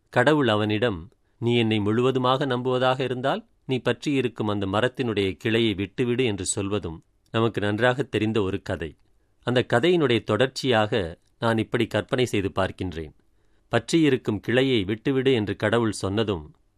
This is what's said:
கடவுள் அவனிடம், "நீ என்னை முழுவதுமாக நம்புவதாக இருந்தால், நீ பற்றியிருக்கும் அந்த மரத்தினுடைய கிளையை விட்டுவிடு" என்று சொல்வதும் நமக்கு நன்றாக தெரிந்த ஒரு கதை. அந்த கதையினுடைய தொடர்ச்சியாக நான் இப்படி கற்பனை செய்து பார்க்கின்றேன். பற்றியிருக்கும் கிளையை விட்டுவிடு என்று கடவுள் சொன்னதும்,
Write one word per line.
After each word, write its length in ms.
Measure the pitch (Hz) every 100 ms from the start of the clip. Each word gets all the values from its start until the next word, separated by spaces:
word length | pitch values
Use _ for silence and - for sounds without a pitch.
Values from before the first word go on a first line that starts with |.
| _
கடவுள் 380 | - 123 156 127
அவனிடம், 600 | 104 107 107 120 92 85 _ _ _
"நீ 180 | 117 120
என்னை 240 | 113 110
முழுவதுமாக 680 | 101 110 123 131 127 131 143
நம்புவதாக 580 | 123 127 127 127 127
இருந்தால், 400 | 127 123 131 180 - _ -
நீ 120 | 131
பற்றியிருக்கும் 720 | 127 120 - 139 120 - 107
அந்த 140 | 104 98
மரத்தினுடைய 680 | 101 123 - 120 104 95 90
கிளையை 380 | 117 113 113
விட்டுவிடு" 500 | 92 98 - 123 120
என்று 200 | 127 101
சொல்வதும் 580 | 92 - 98 104 87 82 - _ _
நமக்கு 300 | 113 113 101
நன்றாக 420 | 104 104 123 123
தெரிந்த 380 | 135 107 110 110
ஒரு 200 | 95 92
கதை. 340 | - 92 82 76 _ _ _ _
அந்த 240 | - 123 -
கதையினுடைய 560 | 120 160 180 139 117
தொடர்ச்சியாக 960 | - 107 131 - 135 113 107 117 85 85 _ _
நான் 200 | 117 113
இப்படி 280 | 107 - 107
கற்பனை 400 | 107 98 127 123
செய்து 260 | 107 95
பார்க்கின்றேன். 600 | 90 95 - 95 82 78 - _ _ _ _ _
பற்றியிருக்கும் 680 | 117 - 165 151 131 - 104
கிளையை 440 | - 117 135 123
விட்டுவிடு 480 | 92 110 - 135 131
என்று 220 | 127 98 101
கடவுள் 360 | 107 117 113
சொன்னதும், 640 | 98 98 101 104 92 73 - _